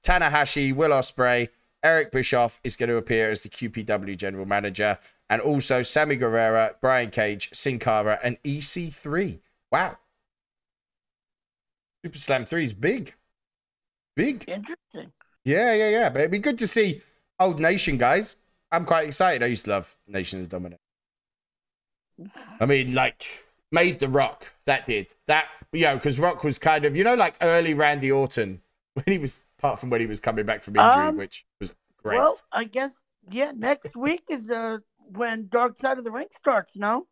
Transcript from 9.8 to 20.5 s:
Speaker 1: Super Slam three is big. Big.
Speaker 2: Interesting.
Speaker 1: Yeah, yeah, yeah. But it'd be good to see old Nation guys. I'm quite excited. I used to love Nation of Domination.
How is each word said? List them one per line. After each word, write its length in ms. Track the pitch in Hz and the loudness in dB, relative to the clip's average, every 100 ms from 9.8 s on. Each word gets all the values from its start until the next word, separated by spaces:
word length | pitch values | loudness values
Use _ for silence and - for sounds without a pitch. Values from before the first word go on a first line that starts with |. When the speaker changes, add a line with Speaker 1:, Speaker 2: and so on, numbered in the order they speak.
| 185 - _ _ _ _ _ _ _ _ _ _ _ _ _ _ _ _ _ _ _ _ | -2 -6 _ _ _ _ _ _ _ _ _ _ _ _ _ _ _ _ _ _ _ _
Speaker 1:
Super 140 | 170 143 | -14 -8
Slam 260 | - 135 117 | -2 -2 -2
three 180 | 165 | -4
is 80 | 143 | -4
big. 420 | 98 147 247 - _ _ _ _ _ _ _ _ _ _ - | -2 -2 -2 -8 _ _ _ _ _ _ _ _ _ _ -2
Big. 280 | 233 247 - | -2 -4 -10
Speaker 2:
Interesting. 640 | 190 214 339 _ - - _ _ _ | -12 -10 -16 _ -18 -18 _ _ _
Speaker 1:
Yeah, 300 | 127 160 240 | -2 2 2
yeah, 140 | 220 214 | 2 2
yeah. 180 | 214 220 | 2 0
But 120 | 127 | 0
it'd 100 | 160 | 0
be 80 | 196 | 0
good 180 | 254 233 | -2 0
to 80 | 220 | 0
see 360 | 226 208 143 _ _ _ _ | 2 2 -2 _ _ _ _
old 220 | 185 151 | 2 4
Nation 380 | 160 190 - 135 | 2 2 0 2
guys. 380 | 120 170 214 - _ _ _ | 2 2 0 -8 _ _ _
I'm 120 | 165 170 | -4 2
quite 200 | 165 151 | 0 2
excited. 360 | 143 185 143 | 2 2 2
I 40 | 120 | 0
used 180 | 113 104 | -2 -2
to 60 | |
love 240 | 101 92 - _ | -4 -4 -20 _
Nation 340 | 98 90 95 | -6 -6 -8
of 80 | |
Domination. 300 | 90 | -8